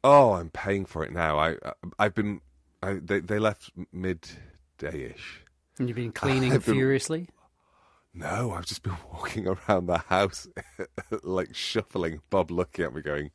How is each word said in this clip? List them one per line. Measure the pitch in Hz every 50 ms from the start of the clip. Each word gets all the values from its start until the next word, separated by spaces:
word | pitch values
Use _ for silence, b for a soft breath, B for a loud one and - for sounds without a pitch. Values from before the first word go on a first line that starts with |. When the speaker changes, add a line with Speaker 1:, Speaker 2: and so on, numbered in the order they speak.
| -
Speaker 1:
Oh, | 135 143 147 135 117 101
I'm | 87 85 85
paying | _ - - 98 101 98 95
for | - - 80 80
it | - -
now. | 87 85 78 76 73
I, | 78 82
I, | 82 - 50 - - _ - 87 - -
I've | 104 107 -
been, | - 104 104 101 - _ _ _ _ _ _ _ _ -
I, | 95 101
they, | 92 73 87 101 101
they | 80 90 104 104
left | 107 107 104 - - - _ 87 90 _ - 90 90 92 90 82 - - - - - - - _ _ _ _ -
midday-ish. | - 73 - 73 65 58 - - - - - - - _ _ _ _ _ _ -
Speaker 2:
And | 131 123
you've | 117
been | 117 120 117
cleaning | - - - 135 131 131 131 127
Speaker 1:
<laughs> | 135
I've | 135 -
been | 117 110
Speaker 2:
furiously? | 131 131 131 135 135 - - 160 160 175 - _ b b b b b b b b b b b b b b b _
Speaker 1:
No, | 90 - - 95 107 123 120
I've | 98 87 87
just | - - - -
been | 104 90 82 -
<laughs> | - -
walking | 85 - - - 113 98
around | 92 92 92 - - 107 92 90
the | 87 87 82
house, | - - 92 92 101 95 - - - - _ - - - - - 98
<laughs> | - _ - - _ - - -
like, | 87 92 92 90 - -
shuffling. | - - - - 113 101 _ - 95 87 82 82 78 - _
Bob | - 98 87 78
looking | 87 87 90 - - - 85
at | 76 60
me | 78
going | 73 76 73 73 76 73